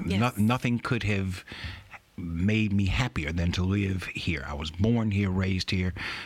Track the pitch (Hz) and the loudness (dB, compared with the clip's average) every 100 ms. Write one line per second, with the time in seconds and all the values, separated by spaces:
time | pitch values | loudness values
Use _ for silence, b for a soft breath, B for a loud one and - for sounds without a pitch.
0 | 85 98 120 123 107 127 127 117 - 120 | -2 2 2 2 2 2 2 0 0 0
1 | 101 101 95 92 B B B B B B | 0 0 0 -4 B B B B B B
2 | _ - 87 85 95 110 107 101 98 - | _ -10 -6 0 2 2 2 2 2 2
3 | 127 - 73 85 87 87 92 101 98 95 | 0 -2 -2 0 0 2 2 2 0 -2
4 | 90 - - 80 69 71 76 82 104 117 | -6 -6 -4 -4 -4 -6 -6 0 2 4
5 | 110 98 101 92 95 95 - 95 92 B | 2 2 2 2 0 0 0 0 0 B
6 | B B | B B